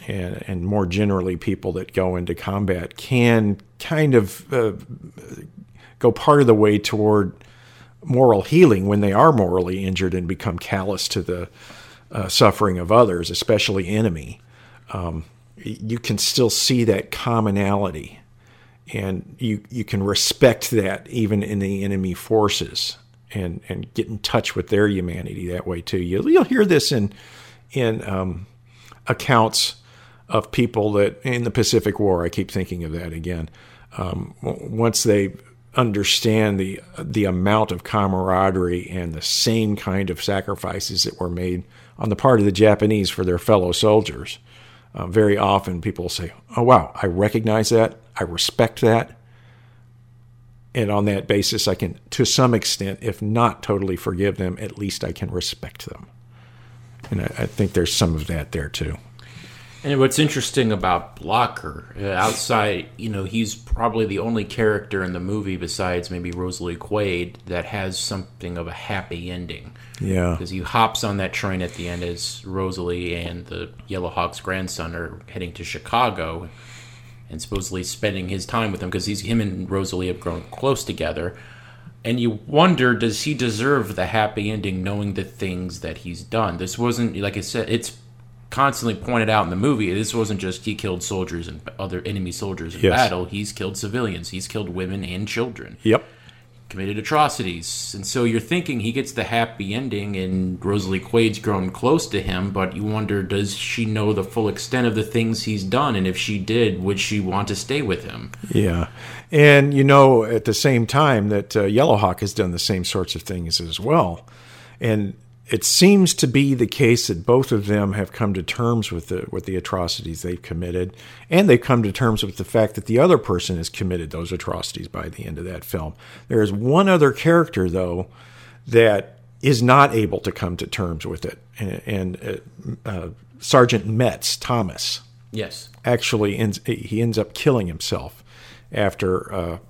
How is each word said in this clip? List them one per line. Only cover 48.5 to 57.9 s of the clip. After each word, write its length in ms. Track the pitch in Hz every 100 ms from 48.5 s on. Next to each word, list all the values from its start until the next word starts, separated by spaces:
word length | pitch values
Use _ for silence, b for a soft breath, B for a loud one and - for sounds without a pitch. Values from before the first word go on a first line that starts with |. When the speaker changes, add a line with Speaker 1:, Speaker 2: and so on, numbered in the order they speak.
| - 113 -
Speaker 1:
that." 360 | 117 113 - - - b b b b b b - - - - - - - -
And 160 | 127 104
on 140 | 104 104
that 200 | 98 -
basis, 400 | 101 - 107 -
I 80 |
can, 240 | 92 90 - -
to 140 | -
some 300 | 117 - 123
extent, 460 | 113 - - 98 95
if 180 | 117 -
not 420 | 104 113 117 -
totally 340 | - 98 95 87
forgive 400 | 107 90 101 95
them, 200 | 90 90
at 180 | 104 -
least 240 | 101 -
I 60 | 101
can 180 | - 90
respect 560 | 87 - - - - -
them. 200 | - - - - b b b b b b b -
And 120 | 98
I, 20 |
I 220 | - - -
think 260 | - 98
there's 200 | 92 82